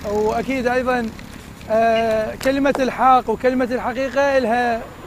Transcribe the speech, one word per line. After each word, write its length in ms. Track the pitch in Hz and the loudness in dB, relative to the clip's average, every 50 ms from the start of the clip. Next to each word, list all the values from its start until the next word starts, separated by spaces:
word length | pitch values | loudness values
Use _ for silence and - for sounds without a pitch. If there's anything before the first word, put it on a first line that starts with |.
| - 214 | -6 -4
وأكيد 560 | 208 214 214 214 226 233 214 240 269 262 226 | -2 0 0 0 0 -2 -2 -2 -2 -2 0
أيضًا، 400 | 247 247 254 247 254 254 247 233 220 - - - - - - - - - - - - | 0 0 0 0 0 0 0 -2 -4 -8 -12 -16 -18 -18 -18 -18 -18 -18 -14 -6 -2
آه، 640 | 220 220 226 226 226 220 226 226 220 220 214 226 - | 2 2 4 4 2 2 2 2 0 0 -2 -4 -6
كلمة 400 | 196 - 262 269 277 269 277 254 269 | -4 -2 0 0 2 2 2 2 2
الحق 520 | 262 233 - - 233 262 254 254 240 - | 0 -2 0 2 6 6 6 6 4 2
وكلمة 380 | 220 - - 254 262 254 262 214 | -2 0 0 0 2 2 0 0
الحقيقة 680 | 254 233 185 233 233 254 269 262 233 277 285 277 269 269 | -2 -2 -4 -4 -4 -4 -4 -2 0 0 2 2 2 2
لها 420 | 254 214 233 247 240 240 226 226 - - - - - | 2 2 2 0 0 0 -2 -4 -6 -10 -16 -14 -6